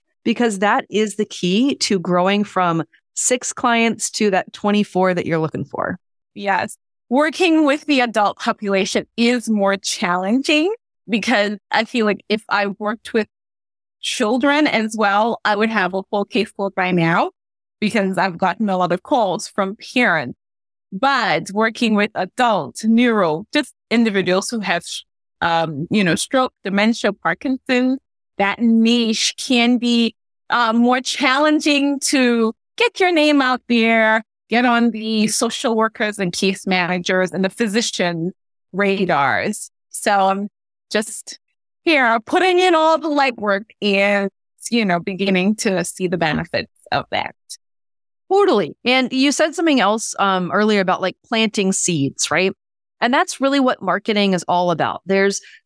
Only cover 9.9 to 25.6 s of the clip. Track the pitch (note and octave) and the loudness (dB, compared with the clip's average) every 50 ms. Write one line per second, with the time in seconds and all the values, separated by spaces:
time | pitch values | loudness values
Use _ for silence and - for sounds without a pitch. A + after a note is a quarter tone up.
9.9 | - - G#3 F3+ F3 F3+ F#3 G3 A3+ C4+ C#4 - D#4 D4+ D#4 F#4+ A4+ - _ _ | -4 -2 -2 0 0 0 0 0 0 0 0 0 0 0 0 0 -4 -6 _ _
10.9 | _ _ _ - G#3+ G#3+ F3 A3+ B3+ G#3 G#3 G#3 G#3+ G3 - _ - G#3+ A3+ - | _ _ _ -4 -4 -2 0 0 0 2 0 0 -4 -8 -8 _ -2 -2 -2 -2
11.9 | - B3 A3 G#3 F#3+ - - - G#3 A3 - - - G#3 G3+ G3+ F#3+ - G#3+ G#3 | -2 0 0 0 0 -2 -4 -4 -6 -6 -4 -4 -4 -2 -2 -4 -6 -6 -6 -6
12.9 | A#3 - - - - A3+ G#3 - _ _ _ _ _ _ _ _ _ _ _ _ | -8 -8 -8 -4 -4 -4 -4 -4 _ _ _ _ _ _ _ _ _ _ _ _
13.9 | _ _ - - - - - G#3 B3 B3+ C#4 C#4+ C#4+ D4+ D4+ - - A3 A3 A3 | _ _ -10 -8 -4 -2 0 0 2 2 2 2 2 2 2 2 0 0 -2 -2
14.9 | A3+ G#3+ G#3+ G3+ G3 G#3 A3 A#3+ - - - G3+ G#3+ G3+ A3 A3 A3+ G#3 F#3 F3+ | -2 -2 0 2 2 2 0 0 -2 -2 -2 -2 0 0 0 0 0 0 -2 -2
15.9 | F#3 F#3+ F#3+ - - G3+ G3+ - - G#3+ G3+ - - - G3 G3 - - F#3 F3+ | -2 -6 -6 -4 -4 -4 -4 -2 -2 -4 -4 -4 -6 -6 -8 -4 -4 -2 -2 0
16.9 | F#3 F3 E3 E3 E3+ G3+ C#4+ F#4+ - _ _ _ _ _ _ _ _ _ G#3+ G#3 | 0 2 2 2 2 0 0 -2 -4 _ _ _ _ _ _ _ _ _ -4 -2
17.9 | - A3 G3 F#3+ F#3+ F3+ F3 G3+ E3+ E3+ F#3+ F3+ - - A3+ G3+ F#3 F#3 F3+ F3 | 0 0 -2 0 0 -2 -2 -2 -2 -2 -2 -2 -2 -2 -2 -2 0 0 0 0
18.9 | F3 F3 - - D4+ B3+ G#3+ F#3 E3 D#3+ - - - - G3 G3 G#3 - - - | -2 -4 -2 -2 0 0 0 0 -2 -4 -6 -6 -6 -4 -4 -4 -6 -10 -16 -6
19.9 | - B3 B3 G#3 F3 D#3 B2+ B2+ - - _ _ _ _ _ _ _ _ _ _ | -2 0 0 2 0 0 -2 -6 -10 -14 _ _ _ _ _ _ _ _ _ _
20.9 | G3 F#3+ B3+ C#4 C#4 B3+ A3 F#3+ D3+ E3 - - F#3 G#3 A3 A3+ A3 - A#3+ A3+ | -6 -2 0 0 0 0 0 0 0 -2 -2 -4 -2 -2 0 0 0 -2 0 0
21.9 | A3 G3+ G#3 - - - F#3+ F#3+ - - B3 A#3+ G#3+ F3 C#3+ B2 - - - A3 | 2 2 0 0 -2 -6 -6 -6 -2 0 0 2 2 0 -2 -6 -10 -4 0 2
22.9 | A3+ A#3 B3 B3 A3 G#3+ F#3 D#3+ D3+ E3 G#3 - - D4 D4 - - _ _ _ | 4 4 4 4 4 2 2 2 0 -2 -6 -2 -2 -2 -2 -2 -8 _ _ _
23.9 | A3 A#3 A#3 A3 G3 G3 F#3 F3+ F3+ F#3+ G3+ - B3 A3+ G3 G3+ F3+ F3 - - | 0 2 2 2 2 0 0 2 0 0 0 -2 -6 -6 -4 -2 -4 -4 -4 -8
24.9 | - - - _ _ _ _ _ _ _ - E3+ E3+ E3 | -12 -14 -14 _ _ _ _ _ _ _ -2 -2 0 0